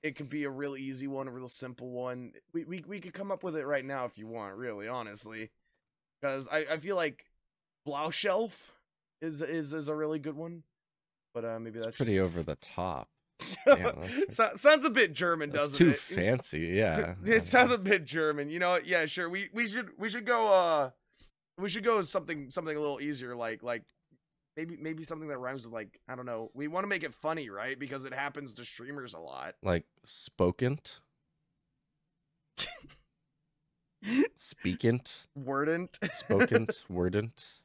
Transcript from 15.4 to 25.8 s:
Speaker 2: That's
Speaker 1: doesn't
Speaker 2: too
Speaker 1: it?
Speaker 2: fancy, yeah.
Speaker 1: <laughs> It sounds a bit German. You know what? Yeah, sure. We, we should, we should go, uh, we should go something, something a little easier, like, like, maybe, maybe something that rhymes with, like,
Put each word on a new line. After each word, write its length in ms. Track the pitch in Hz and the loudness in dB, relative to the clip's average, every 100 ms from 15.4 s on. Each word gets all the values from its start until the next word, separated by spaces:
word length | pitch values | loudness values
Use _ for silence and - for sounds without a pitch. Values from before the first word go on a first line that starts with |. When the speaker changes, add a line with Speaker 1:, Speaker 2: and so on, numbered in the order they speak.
| 147 | 0
Speaker 2:
That's 140 | 143 147 | 0 0
Speaker 1:
doesn't 80 | 135 | 8
Speaker 2:
too 140 | 175 | 8
Speaker 1:
it? 40 | 139 | 8
Speaker 2:
fancy, 760 | - - 92 123 - 76 82 | 0 0 2 2 0 -4 0
yeah. 420 | 92 107 78 82 92 | 4 4 4 0 -2
Speaker 1:
<laughs> 40 | |
It 220 | 185 226 - | 4 4 6
sounds 260 | 247 240 | 6 8
a 60 | 240 | 4
bit 260 | 190 202 | 4 2
German. 460 | 147 156 156 147 143 | 2 0 2 0 -2
You 100 | 165 | 0
know 120 | 180 | 2
what? 140 | 180 170 | 2 4
Yeah, 200 | 175 156 | 2 2
sure. 240 | 185 170 | 0 -2
We, 200 | 185 196 | -4 -4
we 120 | 214 233 | -2 -2
should, 260 | 214 202 - | -2 -6 -6
we 120 | 214 | -4
should 160 | 214 214 | -4 2
go, 260 | 240 220 | 4 8
uh, 380 | 190 175 156 131 - _ _ - _ _ - | 8 8 4 2 -4 _ _ -20 _ _ -6
we 120 | 196 | -4
should 160 | 190 208 | 0 2
go 160 | 226 | 2
something, 480 | 170 196 151 160 135 | 2 -2 -2 -8 -6
something 260 | 180 160 151 | -6 -4 -2
a 40 | |
little 180 | 147 139 | -2 -2
easier, 340 | 143 143 123 120 | -4 -6 -6 -4
like, 260 | 113 113 | -4 -4
like, 200 | 120 117 - _ _ _ _ _ _ - | -4 -6 -6 _ _ _ _ _ _ -10
maybe, 180 | 165 170 | -10 -8
maybe 300 | 156 160 160 | -8 -6 -8
something 240 | 160 156 | -8 -6
that 80 | 135 | -6
rhymes 260 | 127 135 | -6 -6
with, 80 | 117 | -8
like, 280 | 113 | -10